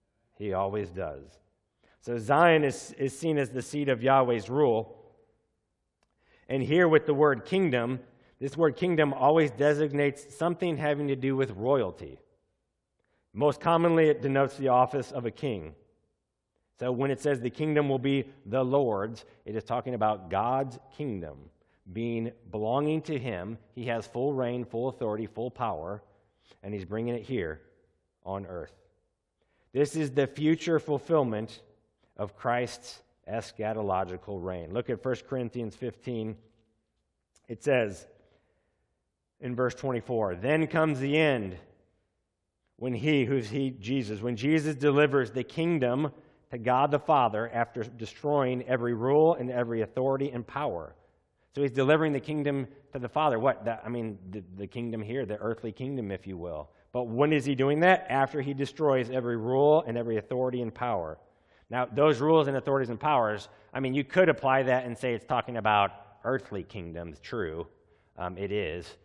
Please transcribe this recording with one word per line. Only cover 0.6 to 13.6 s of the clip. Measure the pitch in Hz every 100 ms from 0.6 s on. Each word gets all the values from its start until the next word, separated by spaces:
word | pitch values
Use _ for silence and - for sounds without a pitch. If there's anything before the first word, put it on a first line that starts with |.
| 98 104 98
does. | 87 85 69 71 _ _ _ _ _ _ _
So | - 120
Zion | 107 143 170 160
is, | 147 - -
is | - 139 -
seen | 165 151
as | 131
the | 127
seat | 113 147 143
of | 123
Yahweh's | 123 135 127 117 101
rule. | 131 143 110 113 - - _ _ _ _ _ _ _ _ _ _ _ _ _ -
And | 135
here | 123 160 175
with | 156 151
the |
word | 143 147 131 -
kingdom, | 190 185 123 117 131 - _ _ _
this | 135 156
word | 160 -
kingdom | 180 165 151
always | 135 131 160 151
designates | 110 143 147 151 143 143 139 - -
something | 165 175 180 147
having | 151 147 147
to | 135
do | 131 135
with | 131
royalty. | 95 117 139 98 80 80 65 _ _ _ _ _ _ _ _ _ _ _
Most | 98 147
commonly, | 135